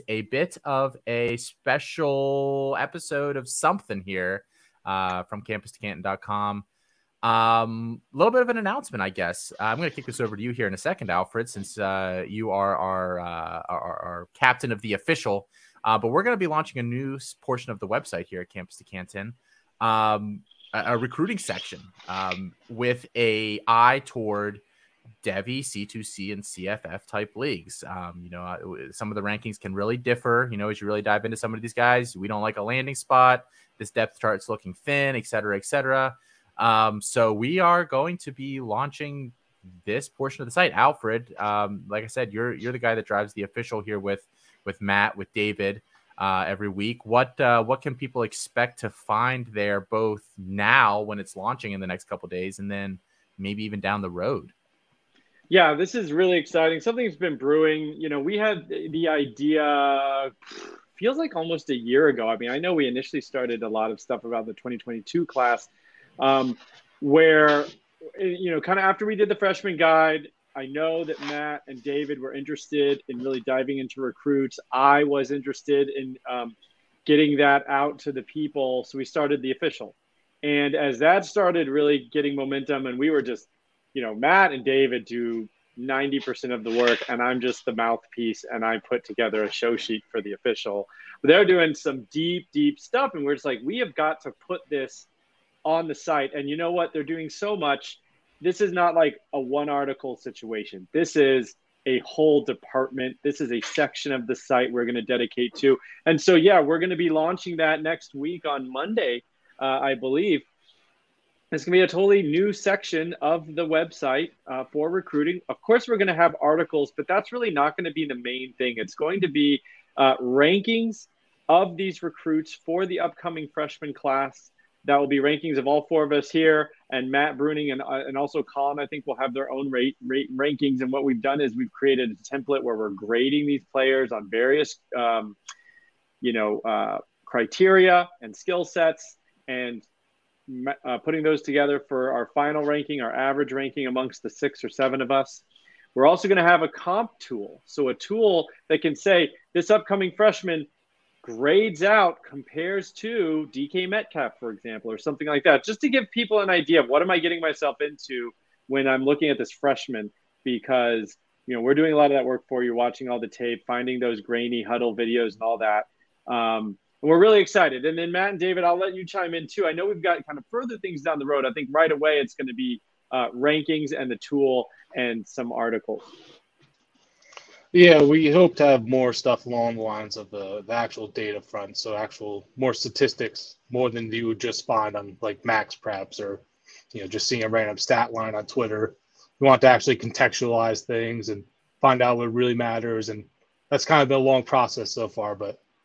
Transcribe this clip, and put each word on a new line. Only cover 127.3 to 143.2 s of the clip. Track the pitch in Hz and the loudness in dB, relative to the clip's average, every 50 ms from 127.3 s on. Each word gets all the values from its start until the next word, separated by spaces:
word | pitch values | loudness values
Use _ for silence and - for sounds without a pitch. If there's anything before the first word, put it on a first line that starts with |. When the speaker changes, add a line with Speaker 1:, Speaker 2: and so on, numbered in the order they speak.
| 139 127 | 0 -2
Speaker 2:
Bruning | 143 156 156 151 151 143 | -2 -2 -2 -2 -4 -4
and, | 131 131 | -4 -6
uh, | 139 - 135 135 135 | -6 -6 -6 -6 -6
and | 135 135 139 | -6 -4 -4
also | 143 143 - 156 139 | -4 -4 -2 -4 -6
Colin, | - - 143 139 143 143 147 | -4 -4 -2 -2 -2 -2 -4
I | 143 | -6
think, | 127 - 147 131 147 | -8 -8 -8 -6 -6
will | 127 | -4
have | 120 131 135 120 | -2 -2 -4 -2
their | 135 139 135 | -4 -6 -6
own | 131 135 139 139 | -6 -6 -6 -4
rate, | 131 123 123 139 135 _ - | -2 0 0 0 -2 _ -6
rate | 123 131 139 139 - 127 | -4 -4 -4 -4 -4 -4
rankings. | 131 139 147 147 - 147 139 135 127 | -2 -2 -2 0 0 0 0 0 0
And | 131 127 | -2 -2
what | 131 135 135 | -2 -2 0
we've | 139 127 117 | 0 0 0
done | 107 135 139 147 | 0 0 0 0
is | 143 127 110 | 0 -2 -2
we've | 120 127 113 | -4 -6 -6
created | - - 135 139 135 127 127 113 | -6 0 2 2 2 2 0 -2
a | 107 - - - 139 | -6 -8 -12 -10 -8
template | 139 123 139 139 135 127 | -6 -4 -2 -2 -2 -2
where | 123 113 | -2 -4
we're | 107 110 104 | -4 -4 -6
grading | 101 92 107 104 117 117 127 135 143 147 147 147 | -6 -8 -4 -2 0 2 2 2 2 0 0 0
these | 143 135 - _ | -2 -2 -4 _
players | - 135 131 135 135 131 131 113 | -2 0 2 2 2 2 0 0
on | 120 107 101 95 | -4 -6 -8 -4
various, | 98 113 120 131 139 151 151 - - - _ - - 123 | -2 0 2 4 4 2 2 0 -4 -12 _ -10 -6 -2
um, | 120 117 117 113 107 107 101 _ _ - - _ _ _ _ _ _ _ _ _ _ _ _ _ | 0 0 0 0 -2 -6 -12 _ _ -20 -20 _ _ _ _ _ _ _ _ _ _ _ _ _
you | - 123 117 | -4 -2 0
know, | 113 107 107 107 - | 0 0 0 -2 -2
uh, | - 113 110 107 107 107 104 - - _ _ _ _ | -2 -2 -2 -2 -2 -2 -4 -6 -10 _ _ _ _
criteria | - - 123 113 107 - - 185 190 190 185 185 185 180 180 175 180 - - | -4 -2 0 0 0 2 4 6 8 8 8 8 8 8 6 4 2 -4 -20
and | - 110 110 | -18 -18 -18
skill | - - - 180 175 170 | -12 -6 -4 -2 -2 -2
sets, | 160 - 180 165 160 160 - - - - _ _ _ _ _ _ - | -2 0 2 2 2 2 0 -6 -20 -20 _ _ _ _ _ _ -10
and | 131 127 127 120 120 110 - _ _ _ _ _ _ _ _ _ _ _ _ - | -8 -6 -6 -8 -8 -12 -14 _ _ _ _ _ _ _ _ _ _ _ _ -16
ma-, | 131 127 123 139 139 - - | -12 -10 -8 -8 -8 -8 -6
uh, | - 123 117 | -6 -6 -6
putting | - 156 156 160 151 | -4 -4 -4 -2 0
those | 156 156 147 - | 0 0 0 -2
together | - 139 147 143 143 143 139 143 - | -2 0 2 2 2 0 -2 -4 -4
for | 139 127 127 131 | -4 -2 -2 0
our | 131 120 120 - - | -2 -2 -4 -4 -2
final | 151 147 147 151 151 147 | -2 0 0 0 -2 0
ranking, | 147 147 147 143 147 151 143 | 0 0 -2 -2 -4 -6 -4
our | 120 113 - | -4 -4 -2
average | - | -2